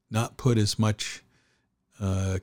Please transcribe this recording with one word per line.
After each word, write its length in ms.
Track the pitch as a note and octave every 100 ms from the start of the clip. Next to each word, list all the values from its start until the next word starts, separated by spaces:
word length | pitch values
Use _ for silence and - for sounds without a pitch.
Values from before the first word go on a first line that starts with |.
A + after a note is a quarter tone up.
| _
not 240 | A2 A#2 -
put 220 | B2+ A2+
as 200 | G2+ -
much, 460 | A2 G#2 - - - _ _ _ _ _ _ -
uh, 380 | G2 F#2+ F#2+ F#2+